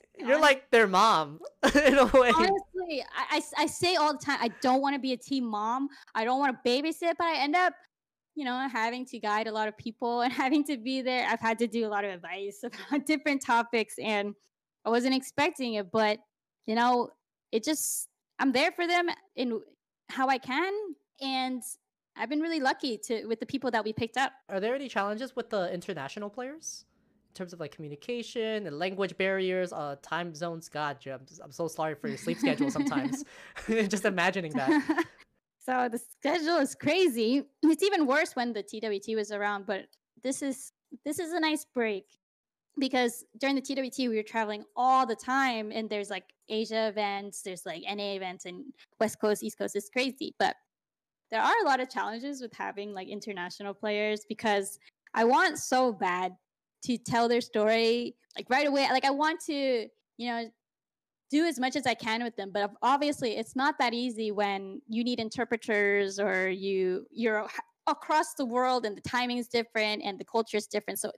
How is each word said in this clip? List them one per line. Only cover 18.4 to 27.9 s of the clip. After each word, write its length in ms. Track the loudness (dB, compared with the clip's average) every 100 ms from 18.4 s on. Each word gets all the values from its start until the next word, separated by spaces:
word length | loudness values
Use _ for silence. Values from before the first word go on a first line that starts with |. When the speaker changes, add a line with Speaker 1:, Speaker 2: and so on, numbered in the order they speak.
| 2
Speaker 2:
there 200 | 4 2
for 160 | 0 0
them 200 | 2 0 -4 _ -4
in 260 | -2 -2 -8 _ _ _ -12
how 180 | -2 2
I 100 | 2
can, 360 | 0 -2 0 -2 -6 -10 _ -10
and 400 | -4 -2 -2 -6 -8 -16 _ _ _ -8
I've 140 | -4
been 100 | -2
really 200 | -2 0
lucky 380 | 0 0 -2 -6 -4
to, 200 | -6 -4
with 140 | -6
the 60 | -4
people 240 | -4 -2
that 120 | -2
we 100 | -2
picked 240 | -4 -4 -2
up. 140 | -2 -4 -8
Speaker 1:
Are 100 | -4
there 140 | -2
any 140 | -4 -4
challenges 480 | -4 -2 -4 -8 -8
with 140 | -4
the 220 | -2 -2
international 580 | -4 -8 -8 -8 -10 -12
players 560 | -10 -12 -12 -14 -16 _ _ _ _ _
in 60 | -14
terms 180 | -12
of, 60 | -10
like, 120 | -12 -10
communication 880 | -14